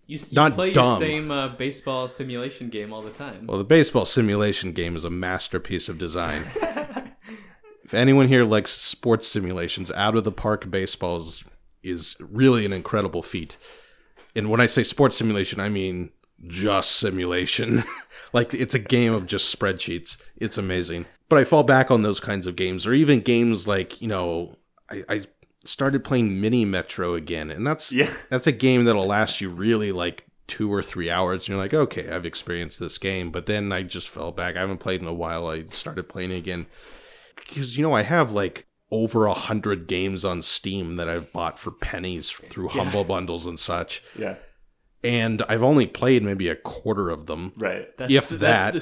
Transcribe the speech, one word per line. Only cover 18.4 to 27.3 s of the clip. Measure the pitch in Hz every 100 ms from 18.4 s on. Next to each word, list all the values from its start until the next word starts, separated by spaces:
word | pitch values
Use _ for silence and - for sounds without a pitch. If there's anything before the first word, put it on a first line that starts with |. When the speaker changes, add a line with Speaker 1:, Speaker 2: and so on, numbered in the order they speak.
| 117
Speaker 2:
it's | - 127 127
a |
game | 104 123 117
of | 110 90
just | 101 - -
spreadsheets. | 101 87 - 87 - - - -
It's | 110 120
amazing. | 95 92 82 85 82 _ _
But | 151
I | 127
fall | 156
back | 131 131 127
on | 120
those | 107 95
kinds | - 101 90
of | 87
games, | 92 92 101
or |
even | 135 151 131
games | 123 117 120 107 101
like, | 98 90 -
you | 113
know, | 98 87 85 87 - _ _ _
I, | 101 92
I | 104 101 _ _ _
started | - - 139 135
playing | - 127 110 95
Mini | 107 123 104
Metro | 92 - - 90
again, | 87 78